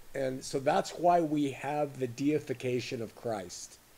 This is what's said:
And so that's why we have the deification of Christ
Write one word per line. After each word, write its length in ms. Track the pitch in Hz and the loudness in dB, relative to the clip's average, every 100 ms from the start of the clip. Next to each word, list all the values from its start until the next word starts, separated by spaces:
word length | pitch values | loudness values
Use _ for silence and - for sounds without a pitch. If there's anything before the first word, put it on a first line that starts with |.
| - | -10
And 280 | 139 131 131 | -4 -4 -4
so 160 | - 147 | -4 0
that's 340 | 135 180 - | 2 2 2
why 280 | - 170 175 | 2 6 6
we 300 | 160 151 143 | 6 2 0
have 480 | 123 135 147 147 135 | -2 -2 0 -2 -2
the 80 | 127 | -4
deification 960 | 117 143 151 147 123 127 123 117 127 | 0 2 2 -2 -4 -2 -2 -2 -6
of 120 | 107 | -8
Christ 640 | - 120 107 90 - - - - | -6 -4 -4 -6 -12 -14 -18 -20